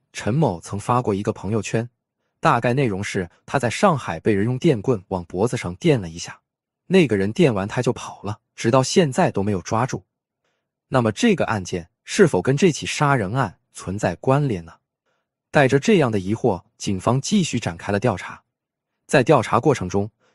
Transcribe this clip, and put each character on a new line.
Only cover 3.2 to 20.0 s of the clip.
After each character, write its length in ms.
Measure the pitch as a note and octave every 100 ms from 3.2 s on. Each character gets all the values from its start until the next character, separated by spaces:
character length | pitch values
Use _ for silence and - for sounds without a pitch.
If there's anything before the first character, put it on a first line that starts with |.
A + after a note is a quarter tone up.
| E2+ _ -
他 100 | C#3+
在 100 | A2
上 300 | - G3+ C#3
海 220 | - E2
被 140 | -
人 120 | G2+ A2
用 140 | B2+
电 200 | E3+ A#2+
棍 240 | C3+ A2 -
往 160 | F#2 E2+
脖 220 | F2+ A2+
子 100 | B2
上 160 | F2+ F2
电 240 | F3 C3
了 100 | F2
一 80 | E2
下， 220 | - - _ _ _ _ -
那 200 | F#3 C#3
个 100 | G2+
人 140 | G2
电 220 | A#2 D#3
完 140 | G#2 G2
他 140 | -
就 120 | B2+
跑 280 | - - -
了， 160 | G2 G#2 _ -
直 140 | A#2
到 140 | C3
现 280 | B2+ G3 D#3
在 200 | B2 D#3+
都 100 | G#2
没 100 | G2
有 100 | F#2+
抓 240 | - A2+ B2+
住。 180 | - - _ _ _ _ _ _ _ _
那 120 | C3+
么 100 | A2
这 240 | G#2 A#3+ F#3
个 100 | -
案 180 | G#2+
件 260 | F2 F2+ D#2+ _
是 240 | - - F3
否 140 | F#2
跟 160 | A2 C#3+
这 140 | F#3
起 140 | - -
杀 300 | - C#3+ C3+
人 180 | F#2+
案 260 | B2+ G#2+ - _
存 260 | - - G2
在 180 | G2 F2
关 300 | - C#3 C#3+
联 200 | F#2 E2
呢？ 80 | - _ _ _ _ _ _ _
带 180 | D3+ C3+
着 120 | C#3
这 180 | A3+ G3
样 140 | B2+
的 80 | G#2+
疑 160 | F#2 A2+
惑， 280 | B2 F2 - _
警 220 | - F#2
方 220 | - C3
继 220 | - G#3+
续 160 | E3 A#2+
展 180 | G#2 E2+
开 140 | -
了 80 | G2+
调 180 | B2 F2+
查。 260 | - - _ _ _ _ _ _ -
在 160 | D3
调 180 | A#2+ C#3+
查 180 | A#2 A2+
过 140 | D#3
程 140 | B2+ F2+
中， 220 | G2